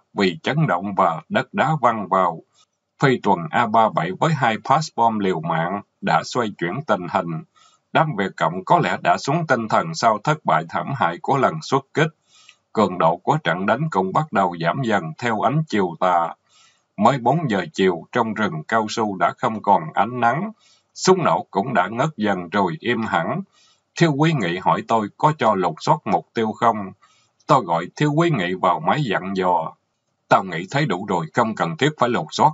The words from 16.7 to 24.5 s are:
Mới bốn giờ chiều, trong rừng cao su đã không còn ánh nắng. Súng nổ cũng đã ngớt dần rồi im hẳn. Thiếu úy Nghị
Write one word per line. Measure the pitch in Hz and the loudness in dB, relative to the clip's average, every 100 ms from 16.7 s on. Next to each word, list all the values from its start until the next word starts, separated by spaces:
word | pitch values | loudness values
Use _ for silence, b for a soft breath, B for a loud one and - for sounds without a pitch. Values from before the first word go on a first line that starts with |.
| b b - | b b 0
Mới | 107 135 | 2 2
bốn | 117 151 147 | 2 0 0
giờ | 98 85 | -2 -2
chiều, | - 95 85 80 | 0 2 2 -4
trong | 123 113 | -2 -2
rừng | 104 104 80 76 | -2 -4 -4 -2
cao | 113 107 | -2 -2
su | - 107 95 | -4 -4 0
đã | 85 - | -2 0
không | 123 110 | -4 -2
còn | 101 92 80 | 2 2 2
ánh | - 104 123 | -2 -2 0
nắng. | 120 135 214 - b b b | 0 0 -4 -10 b b b
Súng | - - 185 | -2 2 4
nổ | 123 82 - | 4 0 -2
cũng | 95 107 | -4 -2
đã | 113 90 | 0 0
ngớt | 113 156 156 | 0 -4 -2
dần | 104 95 90 | -2 -2 -4
rồi | 101 92 80 | -2 -2 -2
im | 107 117 | -4 -4
hẳn. | 107 92 85 151 196 b b b _ - | 0 -2 -2 -6 -8 b b b _ 0
Thiếu | 170 139 | 2 4
úy | 160 | 2
Nghị | 151 87 | 2 -2